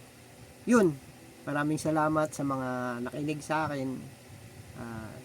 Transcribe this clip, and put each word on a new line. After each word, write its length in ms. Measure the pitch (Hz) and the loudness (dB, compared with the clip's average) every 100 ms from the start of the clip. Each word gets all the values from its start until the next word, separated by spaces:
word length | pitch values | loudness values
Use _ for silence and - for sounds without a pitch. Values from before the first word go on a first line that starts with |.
| - - - - - - - | -18 -20 -20 -20 -20 -12 4
yun, 240 | 240 190 139 - - - - - | 8 8 4 -8 -20 -20 -12 -4
maraming 320 | 143 147 156 | 0 2 2
salamat 480 | 160 156 156 156 156 | 2 4 4 4 2
sa 140 | - 143 | 0 -2
mga 240 | 135 127 127 123 120 120 | 0 -2 -2 -2 -4 -4
nakinig 320 | - 147 151 | -4 -2 -4
sa 240 | - 156 156 | -2 0 0
akin. 240 | 143 131 127 - - - - - - - - | -2 -2 -4 -8 -16 -18 -18 -18 -18 -16 -12
Ah, 320 | 117 113 110 - | -10 -10 -10 -12